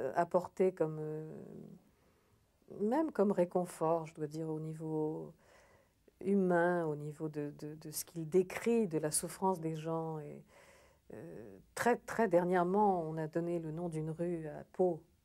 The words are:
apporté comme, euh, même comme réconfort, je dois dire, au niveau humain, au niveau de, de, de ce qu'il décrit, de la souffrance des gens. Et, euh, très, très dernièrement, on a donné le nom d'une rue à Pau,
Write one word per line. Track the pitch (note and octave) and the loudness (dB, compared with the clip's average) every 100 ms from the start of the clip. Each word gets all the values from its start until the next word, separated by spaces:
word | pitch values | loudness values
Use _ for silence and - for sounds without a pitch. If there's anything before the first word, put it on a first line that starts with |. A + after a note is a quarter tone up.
| B2 E3+ | 0 0
apporté | E3+ F3+ F3+ - F#3+ | 2 2 0 2 2
comme, | F#3 D#3 D#3 | 2 0 -2
euh, | D#3 D#3 D#3 D3 - D#2 - - _ _ _ _ _ _ _ _ - - | -6 -8 -10 -12 -14 -16 -16 -20 _ _ _ _ _ _ _ _ -14 -2
même | G#3 C#4 D#4+ | 2 2 2
comme | - G3+ | 2 4
réconfort, | F#3 F3 F3+ F3 - D#3+ E3 D#3 | 4 2 0 -2 0 2 2 -2
je | D#3+ | -8
dois | D3+ | -6
dire, | D#3 D#3+ | -4 -4
au | D#3 | -4
niveau | D#3 D#3 D#3+ D#3 D3+ D#3+ D3+ - - - - - _ _ _ - | -6 -6 -4 -2 -2 -4 -10 -16 -20 -20 -20 -20 _ _ _ -6
humain, | F#3+ G3+ F#3 E3+ F3 F3 D#3+ | 0 2 4 4 4 2 0
au | D3 | -2
niveau | D3+ D3 D#3 | -6 -6 -6
de, | D3+ D3 D3 | -4 -6 -8
de, | D3+ D#3 | -12 -12
de | D#3 | -10
ce | D3+ - | -10 -8
qu'il | E3 D#3 | -8 2
décrit, | F3+ F#3 - A3+ A#3 G3+ | 4 2 0 2 2 2
de | D#3 | 0
la | D3+ | 0
souffrance | - E3+ - F#3+ F3+ | 0 -4 0 0 2
des | D#3+ D#3 | -2 -4
gens. | D#3+ E3 D#3+ D#3 | -2 -2 -2 -6
Et, | D3 C#3+ - - - - - _ - | -10 -14 -18 -20 -20 -20 -20 _ -16
euh, | A2 E3 E3 G2+ F#2+ - - | -14 -14 -14 -16 -18 -12 0
très, | A#3+ A#3+ | 2 2
très | - - A3 | 0 0 4
dernièrement, | F3 F3 F#3 F3 G3 G#3 F3+ | 6 6 4 4 4 4 4
on | D#3 D#3+ | 0 -4
a | D#3 | -4
donné | E3+ E3+ F3 | -2 -2 -2
le | D#3+ | -4
nom | D#3+ F3 | -4 -4
d'une | D#3 D#3 | -4 -4
rue | D#3+ F3 E3 D#3 | -4 -4 -4 -6
à | D3 - | -10 -6
Pau, | - F#3 D#3 - _ | 2 2 2 -8 _